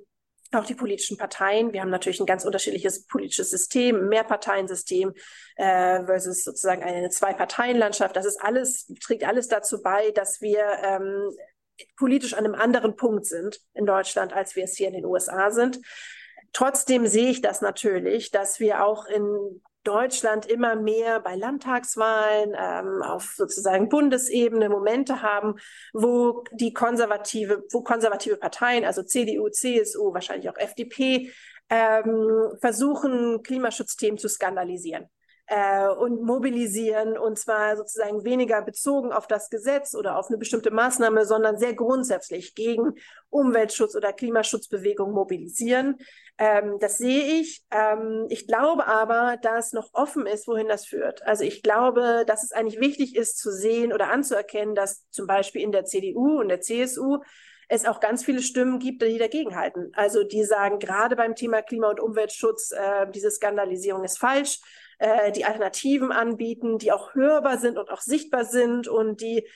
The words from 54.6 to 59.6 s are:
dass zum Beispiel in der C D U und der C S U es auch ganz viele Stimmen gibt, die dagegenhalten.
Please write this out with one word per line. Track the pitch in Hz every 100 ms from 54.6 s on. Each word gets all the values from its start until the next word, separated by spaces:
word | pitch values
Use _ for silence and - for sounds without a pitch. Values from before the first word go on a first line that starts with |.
| 214 202
dass | 196 - _
zum | - 190
Beispiel | 196 196 233
in | 208
der | 196 190
C | 190
D | 190 202
U | 277 302
und | 202
der | 180
C | 202 233
S | 254 254
U | 269 285 - - - - -
es | 233 226
auch | -
ganz | 208 247
viele | 294 254
Stimmen | 254 254 254 254
gibt, | 254 254
die | 226 226
dagegenhalten. | 226 302 240 175